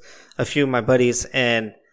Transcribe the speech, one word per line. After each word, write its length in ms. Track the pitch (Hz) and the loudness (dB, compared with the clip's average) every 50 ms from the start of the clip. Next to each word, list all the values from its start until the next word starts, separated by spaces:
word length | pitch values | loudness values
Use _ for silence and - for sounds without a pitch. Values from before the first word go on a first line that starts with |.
| - - - - - - - - | -20 -20 -20 -20 -20 -16 -8 -6
a 60 | 123 | -6
few 180 | - - - 143 | -4 -2 -2 0
of 60 | 135 | 0
my 120 | 127 123 | 0 -2
buddies, 440 | 113 123 127 127 123 120 120 - - | 0 2 2 4 4 2 0 -2 -6
and, 480 | - - 139 127 120 117 113 110 107 - _ _ _ | -6 -2 -2 0 2 0 0 -2 -4 -10 _ _ _